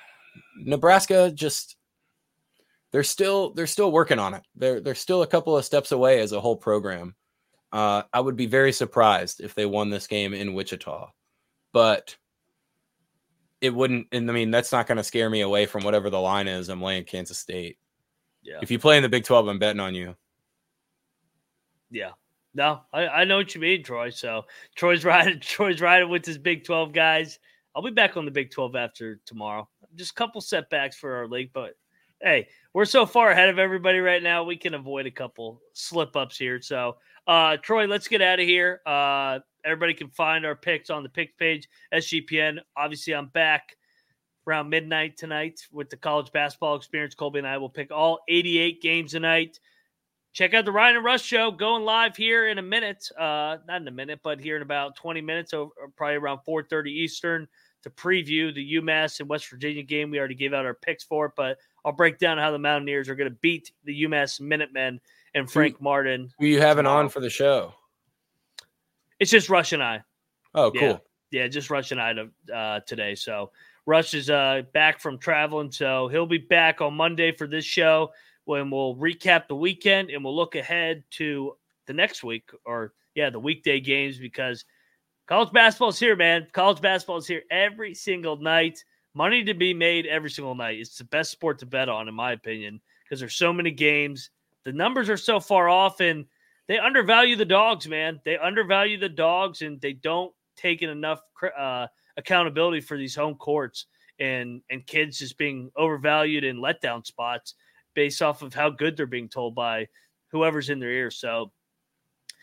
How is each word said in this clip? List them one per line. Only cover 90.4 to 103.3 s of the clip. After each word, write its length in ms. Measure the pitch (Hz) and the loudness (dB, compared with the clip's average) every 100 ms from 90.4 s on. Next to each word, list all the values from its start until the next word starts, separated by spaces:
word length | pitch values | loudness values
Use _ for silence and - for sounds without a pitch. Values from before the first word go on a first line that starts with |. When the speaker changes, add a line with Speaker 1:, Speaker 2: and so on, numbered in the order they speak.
| 139 | -8
Speaker 2:
night. 260 | 123 117 110 | -6 -6 -8
It's 180 | 113 - | -12 -16
the 60 | |
best 260 | 120 151 156 | -6 -4 -4
sport 300 | - 160 139 | -4 -4 -4
to 60 | 127 | -6
bet 220 | 131 131 | -4 -2
on, 200 | 110 110 | -4 -6
in 60 | |
my 180 | 110 123 | -6 -6
opinion, 480 | 117 113 110 104 107 _ _ - | -6 -8 -10 -10 -14 _ _ -14
'cause 120 | 135 | -12
there's 160 | 120 - | -8 -2
so 160 | 170 | 0
many 180 | 175 170 | 0 -4
games. 600 | 143 151 147 143 139 - _ _ _ | 0 2 2 -2 -8 -16 _ _ _
The 80 | 131 | -10
numbers 360 | 139 208 262 214 | -2 -2 0 -2
are 80 | 202 | -2
so 220 | - 214 | 0 0
far 300 | - 196 175 | 4 4 6
off, 320 | 180 190 - | 6 4 2
and 260 | 175 156 139 _ _ _ - | 0 0 -6 _ _ _ -4
they 120 | 214 | 0
undervalue 580 | 240 269 202 226 247 233 | 2 2 4 6 6 4
the 80 | |
dogs, 420 | 190 190 220 196 156 | 4 4 4 2 -4
man. 340 | 156 160 156 | -4 -4 -4
They 140 | 156 160 | -4 -2
undervalue 600 | 170 208 185 196 208 208 | -2 0 2 2 2 0
the 100 | 190 | -4
dogs, 540 | 156 165 175 190 156 | 0 2 2 -2 -4
and 180 | 156 139 | -10 -8
they 120 | 139 | -8
don't 420 | 135 156 170 180 _ _ _ | -6 -4 -4 -4 _ _ _
take 260 | 180 170 | -2 -2
in 60 | 165 | -4
enough 320 | 147 156 156 _ | -6 -4 -6 _
cr-, 140 | - 185 143 | -8 -8 -4
uh, 320 | 135 123 120 _ _ - | -6 -4 -8 _ _ -10
accountability 640 | - 180 170 143 175 160 | 0 2 2 0 0 0
for 160 | - 143 | -6 -8
these 180 | 135 | -8
home 200 | 147 151 | -4 -6